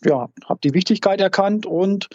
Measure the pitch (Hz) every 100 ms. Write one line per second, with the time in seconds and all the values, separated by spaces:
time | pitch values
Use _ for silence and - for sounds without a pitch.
0 | - 135 120 - - - 143 165 185 208
1 | 196 196 190 196 196 214 - 165 190 196
2 | -